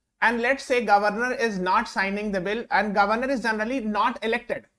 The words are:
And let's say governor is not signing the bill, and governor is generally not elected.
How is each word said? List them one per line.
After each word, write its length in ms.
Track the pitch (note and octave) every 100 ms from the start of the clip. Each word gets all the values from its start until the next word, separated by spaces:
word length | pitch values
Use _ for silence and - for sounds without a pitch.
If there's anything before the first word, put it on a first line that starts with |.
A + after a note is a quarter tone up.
| _ _
And 200 | A3 A#3
let's 240 | A#3+ C4+ -
say 180 | B3
governor 500 | G#3+ G3+ G#3 G#3 B3
is 240 | - A#3 F#3+
not 300 | F3+ G#3+ A3+
signing 460 | G#3+ G3 G3+ G#3+
the 80 | G3
bill, 240 | F3+ A3+ A#3
and 240 | G#3+ G#3+
governor 360 | G3+ G3+ A3+ C4
is 140 | C4
generally 360 | A3+ G#3+ A3 C4+
not 440 | G#3+ G#3 A#3+ A#3+ A3
elected. 400 | A#3 - F#3+ -